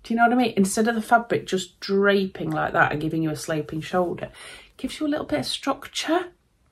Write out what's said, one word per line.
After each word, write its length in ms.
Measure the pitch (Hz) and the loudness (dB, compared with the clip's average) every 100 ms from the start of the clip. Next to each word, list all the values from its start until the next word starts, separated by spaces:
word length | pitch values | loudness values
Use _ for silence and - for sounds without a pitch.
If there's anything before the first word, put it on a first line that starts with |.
Do 100 | - | -4
you 40 | 226 | 4
know 60 | |
what 100 | 233 | 4
I 20 | 247 | 4
mean? 180 | 240 - | 2 2
Instead 320 | 190 220 226 | 2 2 2
of 80 | 226 | 0
the 60 | |
fabric 460 | 214 233 - 160 - | 4 2 4 -4 -2
just 320 | 185 - - | -4 -4 -10
draping 720 | - 196 202 202 190 - 160 | -2 2 4 4 2 -4 -4
like 220 | 156 151 | -2 0
that 180 | 170 - | 2 2
and 100 | 151 | 0
giving 220 | 156 160 | -2 -2
you 80 | 156 | -2
a 40 | 151 | -2
sloping 460 | - 156 147 160 | -4 -4 -4 -6
shoulder, 440 | - 185 175 - - | -2 0 0 -2 -10
it 520 | - - - - - | -14 -20 -20 -20 -10
gives 220 | 262 - | -10 -4
you 80 | 311 | -2
a 20 | |
little 160 | 294 - | -2 -2
bit 140 | 294 | -4
of 60 | 247 | -4
structure. 800 | - 277 - - - - 339 359 - _ _ _ | -6 -4 -6 -6 -6 0 0 -2 -14 _ _ _